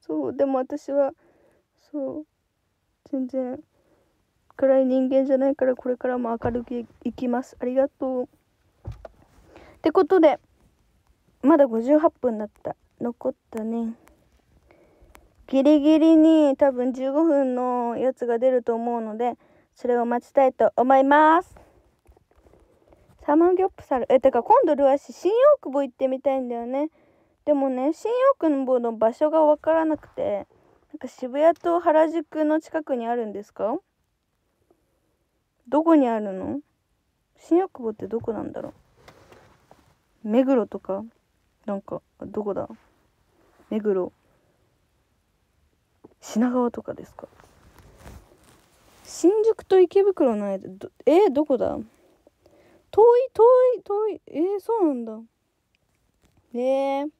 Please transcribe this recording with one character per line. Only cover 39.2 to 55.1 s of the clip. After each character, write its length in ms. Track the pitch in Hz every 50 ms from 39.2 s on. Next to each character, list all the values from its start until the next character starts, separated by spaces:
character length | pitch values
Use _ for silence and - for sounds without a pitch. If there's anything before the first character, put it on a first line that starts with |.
| - _ - - _ _ _ _ _ _ - _ _ _ _ _ _ _ _ _ _
う？ 60 | 214
目 140 | 208 247 269
黒 220 | 254 277 247 208 -
と 100 | - 196
か？ 260 | _ - 190 196 220 233 _ _ _ _ _ _ _ _ _ _ _
な 80 | - 202
ん 80 | 196
か、 220 | _ - - - _ _ _ _
ど 220 | - - 202 214 208
こ 100 | 208 190
だ？ 160 | - - - 226 _ _ _ _ _ _ _ _ _ _ _ _ _ _ _ _ _ _ _
目 100 | 208 220
黒。 300 | 208 214 196 185 180 - _ _ _ _ _ _ _ _ _ _ _ _ _ _ _ _ _ _ _ _ _ _ _ _ _ _ _ _ _ _ _ _ _ _ _ _ _ _ _ - _ _
品 300 | - - - 214 240 254
川 180 | 247 254 247 240
と 140 | - - -
か 100 | - -
で 120 | - -
す 100 | - -
か？ 120 | - - _ _ _ - _ _ _ _ _ _ _ _ - _ _ - - - - _ _ _ _ _ _ _ _ _ _ _ _ _ _ _ _ _
新 380 | - - - - 330 415 440 427
宿 180 | 453 427 - -
と 160 | _ 381 381
池 240 | 370 330 - 392 392
袋 320 | 415 370 - 320 254 226
の 120 | 208 202 202
間、 200 | 196 190 - -
ど、 240 | 190 190 - - _ _ -
え 220 | - 294 349 427 381
ー、 20 |
ど 140 | 247 269 311
こ 120 | - 269 220
だ？ 200 | 185 - - - 214 - _ _ _ _ _ _ _ _ _ _ _ _ _ _ _ _ _ _ _ _
遠 260 | - - 427 480 480 494
い、 120 | 539 508 _
遠 100 | - 440 480 508 508 508 508 508 392
い、 40 |
遠 280 | - - 403 403 427 427
い。 120 | 370 - _ -
え 120 | - 277
ー、 200 | 330 381 403 403
そ 180 | - - 453 466
う 80 | 392 311
な 60 | 277
ん 120 | 240 233
だ。 140 | 226